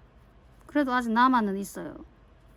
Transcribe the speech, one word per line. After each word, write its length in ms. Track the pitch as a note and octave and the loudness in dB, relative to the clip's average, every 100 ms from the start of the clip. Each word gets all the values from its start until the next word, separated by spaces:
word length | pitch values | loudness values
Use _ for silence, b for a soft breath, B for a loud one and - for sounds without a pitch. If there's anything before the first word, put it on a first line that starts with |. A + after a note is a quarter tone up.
| - - - - - - - | -20 -20 -20 -20 -20 -20 -6
그래도 260 | C#4+ C4+ | -2 0
아직 200 | B3 A#3+ | 0 0
남아는 460 | A3 B3+ B3+ G#3 G3 | 4 4 4 0 -4
있어요. 360 | G3 - E3+ - - _ - - - | -8 -12 -14 -14 -20 _ -20 -20 -20